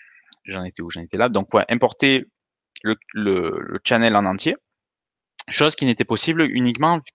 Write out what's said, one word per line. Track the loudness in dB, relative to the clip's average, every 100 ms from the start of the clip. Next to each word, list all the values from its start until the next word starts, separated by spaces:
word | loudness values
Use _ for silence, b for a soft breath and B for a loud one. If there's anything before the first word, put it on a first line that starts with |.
| B B B -20
j'en | -12 -10 -10
étais | -10
où ? | -12
J'en | -12
étais | -8 0
là. | 0
Donc, | 0 2
ouais, | 2 2
importer | 0 0 2 2 2 -2 _ _ _ _ -8
le, | -4 -4 _
le, | -4 -2 0 -2 -6
le | -8 -8
channel | -2 2 4 2
en | 0
entier, | -2 -4 -6 _ _ _ _ _ _ _ -18 -8
chose | 0 0 2
qui | 0
n'était | 0 0
possible | -2 -2 0 0
uniquement | 2 0 2 0 0 -4